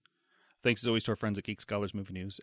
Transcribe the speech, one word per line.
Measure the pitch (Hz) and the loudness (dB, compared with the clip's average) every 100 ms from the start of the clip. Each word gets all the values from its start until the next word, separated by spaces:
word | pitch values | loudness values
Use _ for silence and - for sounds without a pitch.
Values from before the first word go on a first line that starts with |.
| _ _ _ _ _ _ | _ _ _ _ _ _
Thanks | 123 113 | 2 2
as | 120 | 4
always | 113 | 2
to | 110 | 2
our | 104 | 0
friends | 110 98 | 0 0
at | |
Geek | 104 104 | -2 -6
Scholars | - 104 101 | -4 -2 -2
Movie | 101 98 | -4 -6
News | 95 95 98 | -6 -6 -6